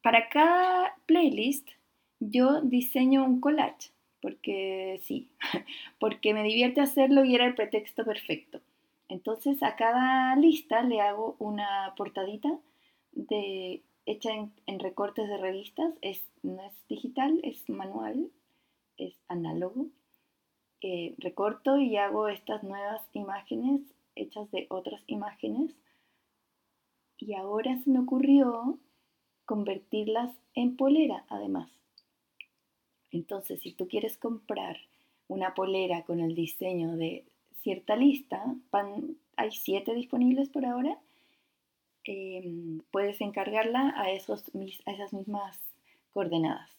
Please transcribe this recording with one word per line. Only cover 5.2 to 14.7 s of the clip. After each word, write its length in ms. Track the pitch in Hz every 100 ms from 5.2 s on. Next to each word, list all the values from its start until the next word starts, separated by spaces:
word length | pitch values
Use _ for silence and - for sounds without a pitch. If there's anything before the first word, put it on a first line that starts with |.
| - _
<laughs> 640 | - - - - - _
porque 340 | 220 - 214
me 80 | 214
divierte 380 | 214 226 247 269
hacerlo 440 | 277 285 262 277
y 120 | 269 240
era 100 | 247
el 80 |
pretexto 500 | 247 214 214 214 -
perfecto. 560 | 226 208 - 156 _ - _ _ _ _ _
Entonces, 540 | 185 - 226 277 277
a 140 | 277 -
cada 580 | 226 247 262 262 262
lista 480 | 262 330 311 - 220
le 180 | 247 220
hago 360 | 208 208 226 -
una 560 | 214 208 202 196 190 -
portadita 640 | 196 - 190 208 294 302 _ _ _ _ _
de, 680 | - - 208 202 190 185 185 _ _
hecha 280 | - 208 233
en, 200 | 214 208 _
en 140 | -